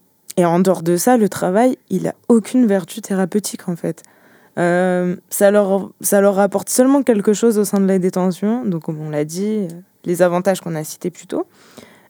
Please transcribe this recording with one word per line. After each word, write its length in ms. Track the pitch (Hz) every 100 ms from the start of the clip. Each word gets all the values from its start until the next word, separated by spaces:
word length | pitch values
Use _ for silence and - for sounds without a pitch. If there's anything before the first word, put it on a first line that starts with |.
| _ _ - -
et 80 | 175
en 140 | 170
dehors 240 | 190 180
de 140 | 165 175
ça, 200 | 247 254
le 120 | 202
travail, 480 | - 180 190 254 - -
il 180 | 185 165
a 60 | - -
aucune 400 | 233 202 254 233
vertu 340 | 196 - -
thérapeutique, 680 | - 190 185 208 190 - -
en 60 | 170
fait. 260 | 170 165 - _ _ _ _ -
Euh, 560 | 175 175 185 180 180 180 -
ça 200 | - 202
leur, 400 | 208 196 196 202 -
ça 180 | - 208
leur 180 | 202 190
apporte 280 | 196 202 190
seulement 360 | - 254 285
quelque 280 | 262 214 202
chose 260 | 202 233 208
au 60 |
sein 160 | 202 202
de 60 | 190
la 120 | 190
détention. 640 | 180 185 185 170 208 240 240
Donc, 180 | 165
comme 160 | 156 156
on 100 | 156
l'a 140 | 151
dit, 360 | 151 170 208 214
euh, 60 | 180 170 185 _
les 180 | - 175
avantages 380 | 180 175 180 185
qu'on 160 | 170 160
a 80 |
cités 260 | 156 - 180
plus 160 | - 180
tôt. 180 | - 370 _ _ - - -